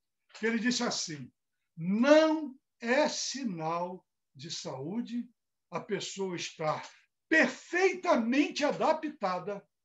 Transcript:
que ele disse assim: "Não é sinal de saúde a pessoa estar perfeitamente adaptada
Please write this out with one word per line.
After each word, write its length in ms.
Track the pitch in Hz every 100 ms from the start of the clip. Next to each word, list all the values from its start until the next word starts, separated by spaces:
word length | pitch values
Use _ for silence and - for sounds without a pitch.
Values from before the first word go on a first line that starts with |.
| _ _ _ -
que 60 | 220
ele 140 | 226
disse 240 | 233 247
assim: 480 | 233 - - 147 123 _ _ _ _ -
"Não 800 | 170 208 277 311 320 311 285 - _ _
é 280 | 233 262 302
sinal 960 | - - 262 240 170 160 170 180 185 _ _ _
de 160 | 131 160
saúde 800 | - 170 131 147 220 240 240 - _ _ _ _
a 100 | 175
pessoa 540 | - 196 - 190 190 170
estar 540 | - - 156 143 - - _ _ _
perfeitamente 1400 | 320 247 - - 339 381 359 359 269 226 262 349 -
adaptada 1040 | 285 175 254 320 302 - 185 175 170 202 - _